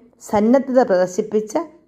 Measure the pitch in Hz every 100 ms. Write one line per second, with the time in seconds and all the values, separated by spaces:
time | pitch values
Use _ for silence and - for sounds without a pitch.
0 | - _ - 214 214 269 277 254 240 185
1 | 180 185 214 214 214 - 330 -